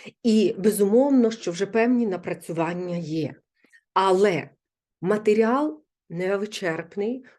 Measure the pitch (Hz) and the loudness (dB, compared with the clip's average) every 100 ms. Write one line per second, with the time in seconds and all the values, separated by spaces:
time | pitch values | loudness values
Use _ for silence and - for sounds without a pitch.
0 | - - 240 220 196 - 196 196 202 226 | -20 -4 0 2 2 2 0 2 2 4
1 | 277 269 226 220 - 170 196 214 233 247 | 4 4 2 0 -6 -4 -2 0 2 2
2 | 226 180 180 170 - 165 165 175 180 175 | 0 -4 -6 -8 -6 -4 -4 -4 -6 -6
3 | 156 160 151 - _ _ _ _ _ - | -6 -4 -6 -8 _ _ _ _ _ 0
4 | 190 185 202 160 - _ _ _ _ _ | 2 4 4 2 -4 _ _ _ _ _
5 | 175 208 214 214 220 262 302 302 _ _ | -2 0 2 4 4 2 -2 -6 _ _
6 | _ 170 185 202 208 - 180 160 170 202 | _ -6 -4 -2 -4 -6 -6 -6 -8 -6
7 | 208 254 - | -6 -6 -12